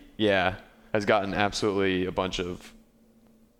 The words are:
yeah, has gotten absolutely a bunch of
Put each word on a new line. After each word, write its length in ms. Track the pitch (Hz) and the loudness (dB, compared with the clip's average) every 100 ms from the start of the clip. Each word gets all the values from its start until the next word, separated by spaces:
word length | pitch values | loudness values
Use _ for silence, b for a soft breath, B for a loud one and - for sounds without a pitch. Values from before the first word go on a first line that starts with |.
| - - | -8 -2
yeah, 380 | 107 98 92 95 - - - | 2 2 2 -2 -12 -20 -6
has 120 | 110 101 | -2 2
gotten 280 | 107 98 | 2 2
absolutely 720 | 95 101 - 110 98 95 92 92 | 0 0 0 -2 0 0 0 -2
a 60 | |
bunch 280 | 90 92 92 | -2 -4 -4
of 320 | 90 90 - - _ _ _ _ _ _ _ | -6 -8 -16 -20 _ _ _ _ _ _ _